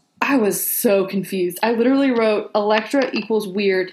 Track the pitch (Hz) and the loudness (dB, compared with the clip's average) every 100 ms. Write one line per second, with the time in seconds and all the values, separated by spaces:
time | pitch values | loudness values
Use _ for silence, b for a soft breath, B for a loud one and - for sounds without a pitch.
0 | _ - - 277 202 175 - - 240 196 | _ -6 0 2 0 -2 -4 -2 2 2
1 | 190 196 175 190 180 175 220 233 240 269 | 0 -4 -4 -2 -4 -2 -2 2 2 4
2 | 277 233 220 208 214 214 208 220 220 277 | 2 2 2 0 -2 -2 2 0 0 0
3 | 254 226 202 214 202 190 196 185 180 | 0 -2 -2 -2 -2 -2 0 0 -2